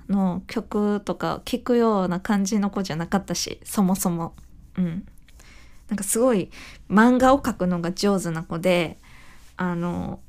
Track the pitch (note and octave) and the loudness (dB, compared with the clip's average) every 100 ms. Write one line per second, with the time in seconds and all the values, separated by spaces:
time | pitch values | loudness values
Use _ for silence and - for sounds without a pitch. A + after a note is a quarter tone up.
0 | - G3 F#3 F3+ - A3+ G3 G#3 G#3 G3+ | -2 0 0 -2 -6 -8 -4 -2 0 -2
1 | - F3+ E3 D#3 - B3+ B3+ A#3+ A3+ G3+ | -4 -4 -4 -6 -4 -4 0 2 4 2
2 | F3+ F3+ - G3+ G3 G#3+ G3+ G3 F#3+ D#3 | 0 -2 0 0 0 0 -2 -4 -4 -4
3 | E3+ G3 - F3 - - - - F#3 F#3+ | -2 -2 -2 -6 -6 -10 -6 0 2 2
4 | F#3 E3+ E3+ - - - - - F3 F3 | 0 -2 -6 -10 -20 -20 -10 -4 -4 -4
5 | - - - - - - - - - G#3 | -12 -18 -20 -20 -20 -20 -20 -20 -8 -6
6 | G3 A3+ B3+ G#3 D#3 - - - - G3+ | -2 2 2 2 -2 -10 -20 -18 2 6
7 | A#3+ B3 B3+ C#4 B3 - F3+ F3 E3+ F#3 | 6 6 6 4 2 -2 -2 -2 -4 0
8 | G3+ G3 E3+ D#3+ - E3 F3+ F3 D#3 - | 0 0 -2 -6 -6 -2 2 2 0 -6
9 | - - - - - - F3+ E3+ F3 F3 | -20 -20 -20 -20 -14 -6 -4 -2 -4 -4
10 | - - | -6 -10